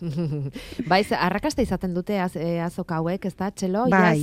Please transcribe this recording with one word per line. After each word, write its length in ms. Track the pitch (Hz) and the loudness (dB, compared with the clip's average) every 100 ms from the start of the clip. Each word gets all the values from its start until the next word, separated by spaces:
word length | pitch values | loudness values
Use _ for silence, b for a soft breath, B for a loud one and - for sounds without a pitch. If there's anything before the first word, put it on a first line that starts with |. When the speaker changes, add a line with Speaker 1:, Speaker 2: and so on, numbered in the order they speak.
Speaker 1:
<laughs> 880 | 170 147 165 147 139 - - - 233 | -6 -4 -2 -4 -6 -10 -12 -6 2
Bai, 160 | 180 | 4
ze 100 | 208 | 4
arrakasta 480 | 170 165 190 302 285 | 2 2 2 0 0
izaten 320 | 220 185 185 | 0 0 -2
dute 240 | 175 180 202 | -4 -2 0
az-, 160 | 180 | -2
eh, 240 | 175 165 170 | -2 -2 -2
azoka 360 | 170 - 180 160 | -2 -4 -4 -2
hauek, 280 | 160 190 196 | -2 -2 -6
ez 100 | - | -6
da, 160 | 190 | -6
Txelo? 320 | - 185 196 247 | -4 -2 0 4
Speaker 2:
Bai. 300 | 190 180 156 | 6 6 4